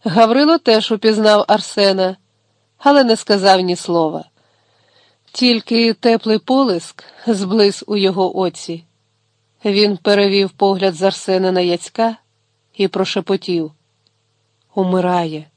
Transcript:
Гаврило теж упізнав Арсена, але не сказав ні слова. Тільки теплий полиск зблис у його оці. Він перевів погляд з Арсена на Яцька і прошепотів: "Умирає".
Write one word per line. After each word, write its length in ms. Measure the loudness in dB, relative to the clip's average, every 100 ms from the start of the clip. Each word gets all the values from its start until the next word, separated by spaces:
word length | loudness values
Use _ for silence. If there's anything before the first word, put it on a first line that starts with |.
Гаврило 540 | 0 2 4 4 2 2
теж 340 | 2 0 0
упізнав 520 | 0 0 2 2 2 2
Арсена, 680 | -2 -2 0 0 2 -2 -4 _ _ _ _ _ _
але 260 | 2 4
не 120 | 4 0
сказав 440 | 0 2 4 2
ні 160 | 2 -4
слова. 480 | -2 -2 -2 -4 -14 _ _ _ _ _ _ _ _ _ _
Тільки 640 | -2 0 0 -2 0 0
теплий 440 | 0 0 0 0 -2
полиск 680 | 0 0 0 -2 -8 -20 -20 -10 -4
зблис 580 | -4 -2 2 2 0 -6
у 100 | -2
його 420 | -2 0 -2 -2
оці. 460 | -4 -6 -14 -14 _ _ _ _ _ _ _ _
Він 320 | -2 0 0 0
перевів 540 | 0 2 2 0 -2
погляд 440 | 0 0 2 -2
з 80 | 0
Арсена 500 | -2 -2 -2 0 0
на 80 | 0
Яцька 560 | 0 -2 -6 -4 -4 -4 _ _ _ _ _
і 140 | -4 -4
прошепотів: 840 | -2 -4 -4 -4 -4 -2 -6 -6 _ _ _ _ _ _ _ _ _ _
"Умирає". 720 | -4 0 0 0 -2 -4 -8 -14